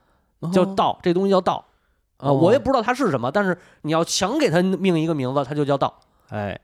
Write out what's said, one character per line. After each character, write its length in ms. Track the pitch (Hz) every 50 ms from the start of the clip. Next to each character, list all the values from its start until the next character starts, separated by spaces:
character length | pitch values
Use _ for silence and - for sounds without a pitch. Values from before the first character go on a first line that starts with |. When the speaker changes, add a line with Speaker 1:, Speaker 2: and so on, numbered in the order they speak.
| _ _ _ _ _ _ _ _
Speaker 1:
哦。 120 | - 170
Speaker 2:
叫 120 | 185 190 185
道， 340 | 190 196 196 180 135 - -
这 100 | - 180
东 120 | 175 180 196
西 60 | 196
叫 100 | 196 180
道。 260 | 180 196 151 - - _ _ _ _ _ _ _ _ _ _ _
啊， 120 | 131 139
Speaker 1:
哦。 40 | 139
Speaker 2:
我 180 | 135 160 185
也 60 | 233 277
不 80 | 214
知 60 | 247
道 80 | 269 247
它 140 | 214 233 247
是 160 | 247 285 196
什 100 | 139 123
么， 100 | 117 127
但 140 | - 208 202
是 140 | 185 170 - - _ _ _
你 80 | - 131
要 140 | 160 160 170
强 340 | - - - 190 185 262 320
给 100 | 302 208
它 140 | 151 175
命 360 | 180 190 190 156 185 190 170 156
一 80 | 156
个 80 | 165 165
名 200 | 143 127 123 135
字， 100 | 143 139
它 100 | 123 151
就 100 | 147 147
叫 120 | 135 143
道。 240 | 135 - - - _ _ _ _ _ _ _
Speaker 1:
哎， 300 | 107 104 101 98 90 -